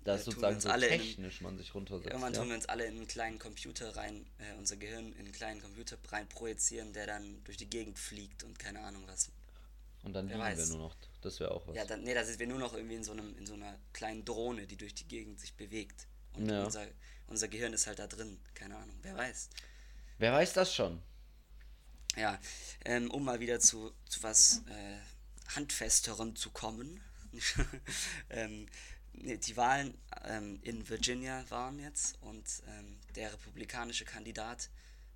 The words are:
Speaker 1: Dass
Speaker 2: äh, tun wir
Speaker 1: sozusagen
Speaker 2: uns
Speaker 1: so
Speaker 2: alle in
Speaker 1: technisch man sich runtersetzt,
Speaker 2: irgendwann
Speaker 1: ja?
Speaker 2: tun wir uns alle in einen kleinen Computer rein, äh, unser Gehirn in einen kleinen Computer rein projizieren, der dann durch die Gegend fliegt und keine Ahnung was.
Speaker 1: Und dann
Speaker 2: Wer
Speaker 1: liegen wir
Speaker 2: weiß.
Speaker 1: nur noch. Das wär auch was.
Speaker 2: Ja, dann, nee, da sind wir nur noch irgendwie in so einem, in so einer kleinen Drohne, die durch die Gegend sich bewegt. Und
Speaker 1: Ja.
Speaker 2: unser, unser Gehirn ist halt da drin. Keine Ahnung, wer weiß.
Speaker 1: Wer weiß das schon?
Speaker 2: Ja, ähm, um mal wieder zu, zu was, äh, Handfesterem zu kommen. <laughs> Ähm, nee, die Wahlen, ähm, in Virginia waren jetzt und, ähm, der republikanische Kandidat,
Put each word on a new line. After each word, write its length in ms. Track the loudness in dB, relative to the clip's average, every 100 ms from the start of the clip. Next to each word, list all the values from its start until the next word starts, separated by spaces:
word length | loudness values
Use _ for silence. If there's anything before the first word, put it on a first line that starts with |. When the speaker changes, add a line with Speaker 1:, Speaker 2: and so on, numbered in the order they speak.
Speaker 1:
Dass 240 | 4 4 4
Speaker 2:
äh, 20 |
tun 120 | 4
wir 80 | 6
Speaker 1:
sozusagen 40 |
Speaker 2:
uns 80 | 6
Speaker 1:
so 80 | 6
Speaker 2:
alle 160 | 8 8
in 140 | 8
Speaker 1:
technisch 400 | 4 -2 -6 -6
man 180 | -6 -6
sich 160 | -6
runtersetzt, 320 | -6 -4 -4 -2
Speaker 2:
irgendwann 260 | 0 2
Speaker 1:
ja? 60 | 2
Speaker 2:
tun 100 | 2
wir 60 |
uns 120 | 0 0
alle 180 | 0 0
in 80 | -2
einen 120 | -6
kleinen 320 | -2 -2 -2
Computer 560 | -8 -8 -8 -6 -6 -4
rein, 280 | -6 -6 -10 -12
äh, 180 | -10 -2
unser 200 | -2 -2
Gehirn 360 | -4 -6 -6
in 40 | -8
einen 140 | -10
kleinen 280 | -6 -6 -6
Computer 380 | -10 -8 -8 -8 -4
rein 160 | -4 -4
projizieren, 640 | -4 -4 2 2 2 -6
der 160 | -4 -4
dann 340 | -4 -6 -10
durch 140 | -10 -10
die 120 | -2
Gegend 300 | -2 -2 -6
fliegt 460 | -6 -8 -10 -10
und 160 | -12 -10
keine 180 | -8 -8
Ahnung 200 | -8 -10 -10
was. 240 | -2 -2 -2 -16 -16 -16 -16 -16 -10
Speaker 1:
Und 80 | -6
dann 160 | -2 -2
Speaker 2:
Wer 80 | 0
Speaker 1:
liegen 100 | 0
wir 80 | 2
Speaker 2:
weiß. 100 | 0
Speaker 1:
nur 100 | 0
noch. 160 | -4 -8 -14 -8
Das 180 | -6 -2
wär 100 | 0
auch 160 | 0 -2
was. 80 |
Speaker 2:
Ja, 100 | -4
dann, 200 | -4 -2
nee, 100 | 2
da 80 | 2
sind 140 | 2 0
wir 80 | -2
nur 140 | 0
noch 140 | -2
irgendwie 200 | -4 -6
in 80 | -6
so 80 | -4
einem, 260 | -6 -8 -8
in 100 | -10
so 80 |
einer 220 | -8 -10 -12 -12
kleinen 320 | -4 -4 -2
Drohne, 440 | -2 0 2 0 -6
die 80 | -8
durch 180 | -8
die 140 | -8 -8
Gegend 320 | -8 -8 -10
sich 140 | -12
bewegt. 520 | -10 -6 -4 -4 -10 -16 -16 -12
Und 140 | 0 4
Speaker 1:
Ja. 160 | 4
Speaker 2:
unser, 220 | 2 0 -6 -10 -16 -16 -4
unser 220 | 0 0
Gehirn 240 | 0 0
ist 160 | 2 2
halt 100 | 0
da 80 | -6
drin. 320 | -6 -6 -8 -14
Keine 220 | -12 -10 -10
Ahnung, 180 | -10 -10
wer 140 | -6 -2
weiß. 320 | -2 -2 -8 -10 -14 -16 -14 -14 -14 4
Speaker 1:
Wer 140 | 8
weiß 200 | 10 10
das 200 | 8 6
schon? 300 | 6 4 4 -6 -14 -16 -18 -18 -16 -16 -16 -16 -16 -2 4
Speaker 2:
Ja, 220 | 4 2 -6 -8 -8 -6
ähm, 260 | 4 4 4
um 140 | 2
mal 160 | 2 2
wieder 200 | 4 10
zu, 320 | 10 10 -2 -10 -6
zu 140 | -2
was, 400 | 6 10 12 10 2
äh, 300 | -8 -6 -8 -12 -16 -16 -14 -6
Handfesterem 840 | -2 0 2 6 6 6 0 -2 -2
zu 140 | -4
kommen. 500 | -2 -4 -2 -6 -10 -12 -14 -10
<laughs> 80 | 0 2 4 2 0 -4 -2 -2 -4 -4
Ähm, 360 | -4 -2 -4 -8 -12 -12 -12 -12
nee, 240 | -8 -4 -2
die 200 | -2 6
Wahlen, 400 | 8 8 4 -4 -10 -8
ähm, 340 | -4 -2 -2 -6
in 260 | -4 -6 -2
Virginia 560 | 2 2 2 -2 -4 -4
waren 280 | -4 -4 -6
jetzt 380 | -6 -2 -2 -2
und, 220 | -10 -8 -6 -6 -8
ähm, 320 | -12 -12 -12 -10
der 180 | -4 -4
republikanische 720 | -6 -10 -10 -6 -4 0 -2 -2
Kandidat, 640 | -8 -6 -4 -4 -4 -8 -10 -16 -16 -16